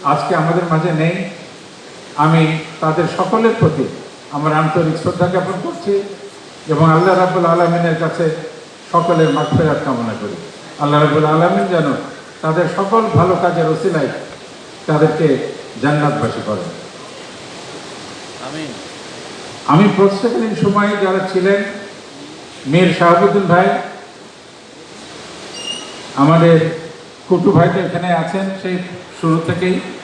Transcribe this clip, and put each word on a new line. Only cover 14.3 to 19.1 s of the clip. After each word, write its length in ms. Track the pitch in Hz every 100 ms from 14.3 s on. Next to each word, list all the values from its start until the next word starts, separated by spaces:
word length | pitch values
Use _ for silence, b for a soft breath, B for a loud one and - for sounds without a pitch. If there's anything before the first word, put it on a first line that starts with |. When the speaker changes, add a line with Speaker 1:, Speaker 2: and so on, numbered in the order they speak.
| - - - - - -
Speaker 1:
তাদেরকে 720 | 151 156 - 156 131 - - - 113
জান্নাতবাসী 580 | 135 151 147 147 113 - -
করেন। 220 | 104 87 - - - - - - - - - - - - - - - - - 127
Speaker 2:
আমিন। 260 | 151 147 110 - - -